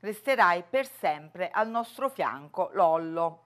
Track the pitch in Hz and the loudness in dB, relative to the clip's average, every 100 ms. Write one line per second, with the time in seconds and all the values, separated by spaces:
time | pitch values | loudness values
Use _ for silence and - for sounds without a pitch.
0 | 202 208 - 262 185 175 180 269 269 - | -8 -6 0 4 6 4 0 -2 -2 -4
1 | 175 151 156 175 180 - 220 226 226 - | -2 -2 -8 -8 -6 -2 -2 -2 -6 -6
2 | 269 262 285 131 147 - 175 - 175 160 | -6 -2 -4 -4 -10 -4 -4 4 4 4
3 | 165 165 165 160 | -2 -2 -2 -4